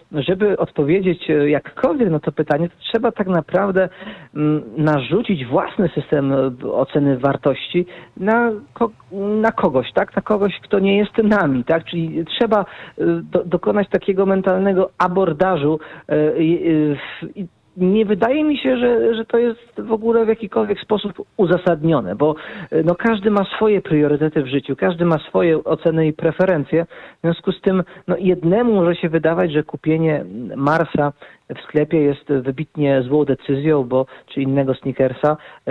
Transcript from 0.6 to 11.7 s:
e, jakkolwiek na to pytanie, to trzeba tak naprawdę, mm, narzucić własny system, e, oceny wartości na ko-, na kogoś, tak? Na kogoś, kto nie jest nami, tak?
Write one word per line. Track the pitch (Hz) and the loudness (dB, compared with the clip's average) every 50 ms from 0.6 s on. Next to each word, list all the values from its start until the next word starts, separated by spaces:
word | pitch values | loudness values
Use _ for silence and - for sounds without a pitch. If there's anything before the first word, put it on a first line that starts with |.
| 160 - - - 143 143 175 196 185 185 160 - - - | -2 -4 -2 -2 0 2 2 2 2 0 -2 -2 -2 0
e, | 151 151 143 147 | 0 2 2 2
jakkolwiek | 147 135 - - - - - 285 330 269 233 185 | 2 0 -2 -6 -8 -2 0 0 2 2 2 2
na | 156 147 | 0 0
to | - 160 | -2 -4
pytanie, | - - 151 - 147 147 170 175 | -4 -4 -2 0 0 0 0 -4
to | _ _ | _ _
trzeba | - - - 220 240 226 | -14 -4 -4 0 0 0
tak | - - 196 185 | -2 -2 -2 0
naprawdę, | 185 165 151 - - 185 202 196 185 190 185 - - - - 214 - - - - - | 0 0 0 0 0 0 0 2 2 0 0 0 -4 -14 -18 -18 -18 -18 -20 -14 -4
mm, | 147 151 151 151 147 131 110 107 156 | -2 0 0 0 0 -2 -6 -4 0
narzucić | 151 151 151 139 123 113 160 220 - - 196 143 127 | 0 2 2 0 0 0 -2 -2 0 0 -2 -2 -2
własny | 117 139 190 - - - - 190 156 | -2 -2 -2 -2 -2 -2 -2 -2 0
system, | - 156 - - 156 143 139 135 139 | 0 -4 -2 0 0 0 0 0 0
e, | 135 135 135 123 123 127 - | 0 0 -2 -2 -6 -8 -4
oceny | - 117 135 - - 147 143 139 135 123 | -2 -2 -2 0 0 0 2 2 2 2
wartości | 135 139 131 - - 147 131 - - - - 180 180 - - - - - _ - | 0 0 0 2 0 0 -2 -2 -6 -4 -2 -2 -2 -2 -8 -20 -20 -20 _ -4
na | 190 208 220 240 240 233 214 208 - - - | -2 0 2 2 2 0 -2 -4 -10 -16 -4
ko-, | - 233 220 - _ - - 180 196 196 208 214 214 | -4 -4 -4 -4 _ -20 -14 -8 -6 -4 -2 0 2
na | 214 226 | 0 0
kogoś, | - - 208 165 127 131 120 - - | 0 0 0 2 2 0 -2 0 -2
tak? | 190 202 - - | -2 -2 0 -4
Na | - | -6
kogoś, | - - 214 196 202 196 - - | -2 0 0 0 0 -2 -2 -6
kto | - - 208 196 | -6 -2 0 2
nie | 190 196 196 202 | 2 4 4 2
jest | 214 - - - | 2 0 0 0
nami, | 220 208 214 202 175 143 131 123 120 | 2 2 2 2 2 2 2 0 0
tak? | - | 0